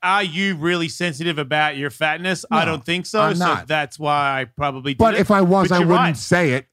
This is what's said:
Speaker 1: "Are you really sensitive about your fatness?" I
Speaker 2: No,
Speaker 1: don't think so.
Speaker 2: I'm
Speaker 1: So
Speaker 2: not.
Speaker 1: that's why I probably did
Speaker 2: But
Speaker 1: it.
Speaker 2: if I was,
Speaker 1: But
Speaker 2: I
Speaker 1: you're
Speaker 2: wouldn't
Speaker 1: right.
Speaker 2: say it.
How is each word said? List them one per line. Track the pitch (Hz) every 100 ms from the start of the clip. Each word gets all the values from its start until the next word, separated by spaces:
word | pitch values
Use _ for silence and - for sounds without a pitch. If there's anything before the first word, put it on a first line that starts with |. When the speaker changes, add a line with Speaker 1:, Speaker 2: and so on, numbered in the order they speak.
Speaker 1:
"Are | 185 202
you | 190 165 196 160
really | 170 175 170
sensitive | - 175 139 170 151
about | 131 151 151 139
your | 143
fatness?" | 123 156 160 185 180 -
I | 160 165
Speaker 2:
No, |
Speaker 1:
don't | 151 160
think | 180 175
so. | 214
Speaker 2:
I'm | 208 175
Speaker 1:
So | 175
Speaker 2:
not. | 110 120
Speaker 1:
that's | 156 143 -
why | 151 147 143 135
I | 123
probably | - 143 131 139
did | 131
Speaker 2:
But | 226
Speaker 1:
it. | 214
Speaker 2:
if | 196
I | 196
was, | 180 196 180
Speaker 1:
But | 180
Speaker 2:
I |
Speaker 1:
you're | 170
Speaker 2:
wouldn't | 185
Speaker 1:
right. | 175 127
Speaker 2:
say | - 175 160
it. | 127 -